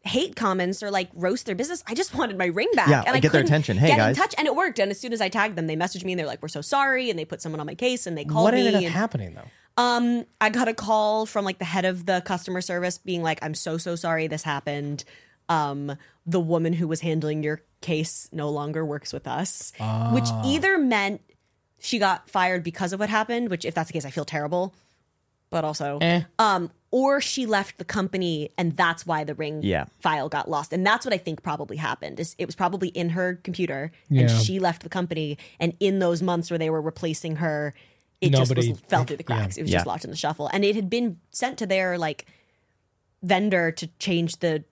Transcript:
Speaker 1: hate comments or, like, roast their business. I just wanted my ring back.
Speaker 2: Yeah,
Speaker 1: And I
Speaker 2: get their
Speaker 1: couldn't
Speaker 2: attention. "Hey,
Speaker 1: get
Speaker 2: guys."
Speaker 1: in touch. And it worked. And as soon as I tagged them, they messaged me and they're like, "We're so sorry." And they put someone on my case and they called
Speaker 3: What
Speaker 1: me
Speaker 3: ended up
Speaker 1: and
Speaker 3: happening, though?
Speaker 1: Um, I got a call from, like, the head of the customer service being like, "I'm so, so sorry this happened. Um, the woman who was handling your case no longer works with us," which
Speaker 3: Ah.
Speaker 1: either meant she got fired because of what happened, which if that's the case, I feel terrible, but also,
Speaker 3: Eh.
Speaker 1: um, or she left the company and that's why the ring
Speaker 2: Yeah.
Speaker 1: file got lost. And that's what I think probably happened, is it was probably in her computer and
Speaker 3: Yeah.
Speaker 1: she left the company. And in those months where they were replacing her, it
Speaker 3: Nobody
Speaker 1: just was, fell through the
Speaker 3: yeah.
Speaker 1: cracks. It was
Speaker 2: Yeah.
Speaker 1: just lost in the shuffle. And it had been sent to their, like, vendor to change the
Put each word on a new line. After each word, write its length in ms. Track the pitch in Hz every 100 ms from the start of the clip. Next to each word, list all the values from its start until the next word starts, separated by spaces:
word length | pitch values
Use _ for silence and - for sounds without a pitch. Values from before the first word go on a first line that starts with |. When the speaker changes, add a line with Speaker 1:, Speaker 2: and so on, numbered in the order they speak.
Speaker 1:
hate 340 | 185 226 370 -
comments 480 | 214 185 180 190
or, 80 | 208
like, 180 | 196 185 170
roast 300 | 185 240 -
their 100 | 190
business. 280 | 285 349 -
I 80 | 233
just 180 | 370
wanted 240 | 254 247 190
my 80 | 180
ring 240 | 170 370 339
back. 140 | 170
Speaker 2:
Yeah, 140 | 139 -
Speaker 1:
And 80 | 254
I 40 |
Speaker 2:
get 120 | 156
their 100 | 156
Speaker 1:
couldn't 60 | 135
Speaker 2:
attention. 300 | 151 143 98
"Hey, 100 | 151
Speaker 1:
get 100 | -
Speaker 2:
guys." 200 | 107 139
Speaker 1:
in 40 |
touch. 140 | 381 -
And 80 | 302
it 80 | 294
worked. 220 | 370 240
And 140 | 196
as 80 | 202
soon 140 | 254
as 80 | 226
I 80 | 190
tagged 260 | 208 214 170
them, 100 | 160
they 80 | 156
messaged 280 | 185 185
me 80 | 180
and 80 | 180
they're 80 | 151
like, 140 | -
"We're 40 | 156
so 140 | 147
sorry." 480 | 147 277 269 262 254
And 80 | 175
they 80 | -
put 160 | 175
someone 180 | 165 156
on 60 | 151
my 80 | 170
case 300 | 247 247 180
and 100 | 160
they 60 | 147
called 180 | 156
Speaker 3:
What 100 | 196
Speaker 1:
me 60 | 247
Speaker 3:
ended 160 | 240 214
up 80 |
Speaker 1:
and 80 | 170
Speaker 3:
happening, 400 | 170 226 131 95 -
though? 460 | - _ _ -
Speaker 1:
Um, 440 | 240 240 240 240 - _
I 100 | 214
got 180 | 233 240
a 60 |
call 520 | 226 202 214 214 220 220
from, 180 | 208
like, 140 | 196 185
the 80 | 170
head 200 | 185 185
of 200 | 185 175
the 160 | 185 180
customer 360 | 180 - 180
service 360 | 180 180 180 175
being 240 | - 175
like, 160 | 160 156
"I'm 140 | 156 151
so, 220 | - 160
so 180 | 175 170
sorry 320 | 170 160 160
this 160 | 156
happened. 600 | 160 143 147 147 147 143 - - _ _ -
Um, 460 | 165 147 139 143 139 - _ 170
the 120 | 180
woman 340 | 165 165 165
who 140 | 170 170
was 140 | 160
handling 420 | 165 160 151 156
your 180 | 151 151 _ _
case 480 | - 156 160 - -
no 180 | 165 147
longer 360 | 147 147 156 156
works 260 | 147 -
with 160 | 139 -
us," 440 | 127 180 - - - 110 110 117
which 120 | 120 120
Speaker 3:
Ah. 140 | 110 254
Speaker 1:
either 320 | 302 381 381
meant 440 | 262 220 196 202 _ _ _ _ _ _
she 180 | - 233
got 300 | 196 147 -
fired 340 | 196 180 180
because 300 | 170 165 180
of 60 | 190
what 100 | 208
happened, 400 | 214 220 240 240
which 160 | 175 -
if 80 |
that's 140 | 165 160
the 40 |
case, 120 | 165 139
I 40 |
feel 140 | 160 147
terrible, 480 | 151 147 175 185 _ _ _ _ _ _ _ _
but 120 | 170
also, 360 | 151 151 143 143
Speaker 3:
Eh. 200 | 170 170 165 -
Speaker 1:
um, 320 | 220 190 170 _ _
or 320 | 254 269 277
she 240 | - - 240
left 320 | 208 202 -
the 80 | 180
company 640 | 214 190 190 180 156 151 -
and 180 | 170 160
that's 300 | 175 165 180
why 180 | 156
the 120 | 151 147
ring 260 | 151 156
Speaker 2:
Yeah. 240 | 101 82 69 _
Speaker 1:
file 300 | 165 156 131
got 200 | 147 -
lost. 220 | 151 147
And 100 | 170 190
that's 180 | 233 262
what 80 |
I 40 | 190
think 260 | 175 156
probably 340 | - 151 147 -
happened, 420 | 156 - 76 67
is 140 | 165 -
it 60 | 180
was 80 | -
probably 320 | 185 190 180
in 220 | - 170
her 260 | 170 180 180
computer 480 | - 175 170 139 156 _ _
and 120 | 135
Speaker 3:
Yeah. 160 | 120 113
Speaker 1:
she 180 | 110 185
left 220 | 185 165
the 80 | 165
company. 480 | 190 180 160 151 147 - -
And 140 | 170 170
in 200 | 196 196
those 240 | 180 170
months 260 | 185 175 165
where 80 | 170
they 120 | 160
were 100 | 160
replacing 540 | 156 160 170 156 165 156
her, 400 | 165 151 147 - - _ _ _
it 100 | 160
Speaker 3:
Nobody 300 | 135 127 123 120
Speaker 1:
just 20 |
was, 180 | 110 -
fell 140 | 180
through 140 | 123 147
the 80 | -
Speaker 3:
yeah. 60 | 113
Speaker 1:
cracks. 200 | 101 95
It 40 |
was 100 | 151
Speaker 2:
Yeah. 60 | 87
Speaker 1:
just 60 | 90
lost 180 | 156 -
in 40 |
the 80 | 160
shuffle. 320 | 147 156 147
And 120 | 196 202
it 100 | 214
had 140 | 190
been 280 | 233 240 170 _
sent 280 | - 247 262
to 80 | 214
their, 300 | 190 185 175
like, 260 | 160 147 - _ _ _ _ _ _ _ _ _
vendor 500 | 180 190 208 185 165
to 160 | 165 165 _
change 380 | - 170 170 -
the 260 | 170 156 -